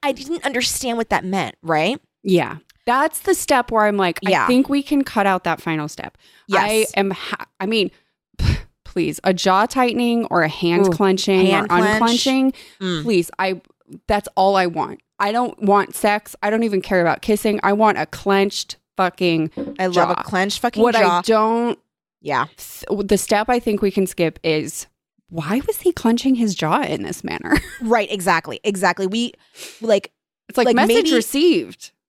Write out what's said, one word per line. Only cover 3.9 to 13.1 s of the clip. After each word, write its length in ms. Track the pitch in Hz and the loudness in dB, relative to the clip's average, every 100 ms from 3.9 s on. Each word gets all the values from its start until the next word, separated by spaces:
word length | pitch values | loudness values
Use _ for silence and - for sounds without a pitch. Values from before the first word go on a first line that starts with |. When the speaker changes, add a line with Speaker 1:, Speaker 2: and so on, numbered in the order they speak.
| 202 | 2
Speaker 2:
like, 220 | 180 165 190 | 0 0 0
"I 40 | |
Speaker 1:
Yeah. 160 | 254 - | 2 4
Speaker 2:
think 220 | 254 269 | 2 2
we 120 | 285 | -2
can 220 | 277 294 | 0 0
cut 240 | 269 220 196 | 0 0 2
out 160 | 185 | 0
that 160 | 175 160 | -2 -4
final 260 | - 156 151 | -4 -4 -4
step." 300 | - - - _ _ - | -10 -14 -16 _ _ -2
I 260 | 190 202 220 | 0 2 0
Speaker 1:
Yes. 120 | 214 - | 0 0
Speaker 2:
am 160 | 196 | -2
ha-, 340 | 185 - - - - | -2 -8 -10 -10 -8
I 60 | 190 | -2
mean, 260 | 226 185 - _ _ _ - | 0 -2 -4 _ _ _ -4
p-, 180 | - - - _ - | -2 -2 -4 _ -10
please, 340 | - 151 147 | -4 -4 -2
a 100 | - | -2
jaw 320 | 185 190 190 220 | 0 2 2 2
tightening 600 | 262 247 233 240 233 226 | 2 0 0 0 0 0
or 120 | 175 | 0
a 40 | 156 | 0
hand 380 | - 170 175 190 | 0 0 2 2
Speaker 1:
Ooh, 40 | |
Speaker 2:
clenching 540 | 165 196 190 - 190 190 | 2 2 2 2 4 4
Speaker 1:
hand 180 | 196 208 | 2 2
Speaker 2:
or 20 | 175 | 2
Speaker 1:
clench. 160 | 214 214 | 2 2
Speaker 2:
unclenching, 580 | 233 240 269 262 262 - - - | 2 2 2 2 0 -2 -10 -10
Speaker 1:
Mm. 240 | 190 170 | -6 -4
Speaker 2:
please, 260 | 160 | 0